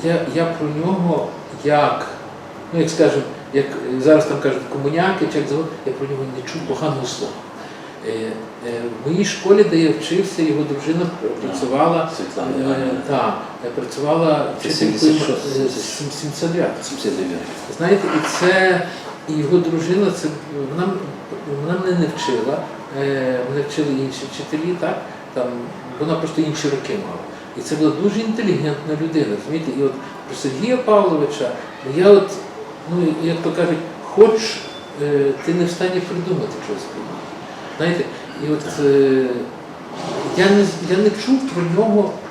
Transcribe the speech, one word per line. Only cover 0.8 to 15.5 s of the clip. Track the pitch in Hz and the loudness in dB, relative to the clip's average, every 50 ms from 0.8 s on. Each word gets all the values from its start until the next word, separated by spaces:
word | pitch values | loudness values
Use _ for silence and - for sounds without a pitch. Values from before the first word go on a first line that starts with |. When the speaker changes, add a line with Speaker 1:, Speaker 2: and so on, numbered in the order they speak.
| 165 | 0
Speaker 1:
нього | 180 196 185 175 175 160 135 - - - - - - - - - | 0 2 2 2 2 2 0 0 -4 -6 -10 -14 -14 -10 -4 0
як, | 143 147 147 147 123 - - - - - - - - - - - - - - - - - | 2 4 4 4 4 2 -2 -4 -8 -10 -12 -12 -14 -14 -14 -14 -14 -14 -14 -12 -4 0
ну, | 165 | 0
як | 160 156 | 0 2
скажем, | - - 160 - - 139 131 - - - - - - | 4 4 6 6 4 2 0 -4 -6 -12 -10 -4 0
як | 139 139 - - - 120 - 127 131 | 0 0 0 -2 -6 -6 -4 -2 2
зараз | 131 151 151 151 - | 6 8 8 8 6
там | - 147 139 143 | 4 0 0 0
кажуть, | 139 131 - - - - | 0 0 -2 -4 -6 -6
комуняки, | 143 139 139 156 165 180 190 190 - 160 - - | -4 -2 0 0 2 2 2 2 0 0 0 0
чи | 156 | 0
як | 135 131 | -2 0
завод, | 143 156 165 151 - - - | 0 0 -2 -2 -6 -8 -6
я | 135 127 | -6 -4
про | - 139 | -4 -4
нього | 139 139 131 135 131 - | -4 -4 -4 -4 -6 -6
не | 131 123 - - | -8 -8 -8 -8
чув | 165 170 | -6 -4
поганого | - 139 127 156 156 143 127 - | -4 -4 -2 0 -2 -2 -2 -2
слова. | - - - 139 - - - - - - - - - - - - - - - - 110 | -4 -6 -6 -6 -8 -8 -10 -14 -14 -14 -14 -14 -14 -14 -14 -16 -16 -14 -10 -8 -6
Е, | 113 113 113 110 110 110 - - - - 117 120 | -4 -4 -4 -6 -6 -8 -10 -12 -12 -12 -8 -8
е, | 120 117 120 120 113 107 - | -6 -6 -6 -6 -6 -6 -2
в | 139 | 0
моїй | 170 185 202 | 2 2 2
школі, | 202 - - - 190 196 214 208 | 0 0 2 4 8 8 8 8
де | 165 165 160 | 8 6 4
я | 165 156 143 - | 6 4 4 2
вчився, | - - 170 185 - - - - 160 | -2 -2 0 0 0 0 0 0 0
його | 156 143 147 147 | 2 2 2 0
дружина | 139 143 139 - 151 165 170 180 170 - - 113 | -2 -2 -4 -2 -2 0 0 0 -2 -2 -4 -4
Speaker 2:
Да. | 107 | -4
Speaker 1:
працювала, | 123 - - 127 - - 135 123 127 139 156 170 170 165 156 - - | -4 -4 -6 -6 -4 -4 -2 0 2 2 4 4 4 2 0 -2 -4
Speaker 2:
Світлана | - 98 - - - - 131 131 | -6 -8 -8 -6 -6 -4 -2 -2
Speaker 1:
е, | 131 | 0
Speaker 2:
Іванівна. | 131 135 135 131 131 127 123 - - - | 0 0 0 0 0 -2 -2 -2 -2 -2
Speaker 1:
та, | 139 131 113 113 101 - - - - - - | 0 0 0 0 -2 -4 -6 -10 -12 -10 -8
е, | 120 | -8
працювала | 120 - 123 123 - - 139 147 156 165 170 160 151 147 135 - - - - | -6 -6 -6 -6 -4 -2 0 2 2 4 4 4 4 2 2 -2 -4 -4 -4
Speaker 2:
Це | - | -2
Speaker 1:
вчителькою, | - - - 110 107 107 | 0 2 2 2 2 4
Speaker 2:
сімдесят | - 156 156 156 143 | 4 6 6 4 2
шостий, | 143 127 120 - 143 | 0 0 0 -2 -2